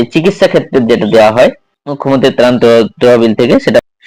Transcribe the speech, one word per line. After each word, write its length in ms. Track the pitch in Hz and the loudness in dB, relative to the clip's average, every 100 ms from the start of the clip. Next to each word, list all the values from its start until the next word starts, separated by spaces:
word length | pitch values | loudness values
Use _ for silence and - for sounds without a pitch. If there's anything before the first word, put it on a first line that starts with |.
| 117 | -2
চিকিৎসা 340 | 160 175 190 185 | -2 -2 0 0
ক্ষেত্রে 300 | 160 120 135 113 | 0 -2 -4 0
যেটা 160 | 117 104 | -2 0
দেওয়া 180 | 110 107 110 | 2 2 2
হয় 160 | 165 - _ _ - | 0 -2 _ _ -14
মুখ্যমন্ত্রীর 480 | 139 139 135 135 - | -8 -4 0 0 0
ত্রাণ 160 | 123 123 117 117 107 - | -2 0 2 2 0 -2
তহবিল 360 | 123 120 113 107 | 0 2 0 -2
থেকে, 160 | 123 220 | 0 0
সেটা 200 | - 127 - _ | 0 -2 -4 _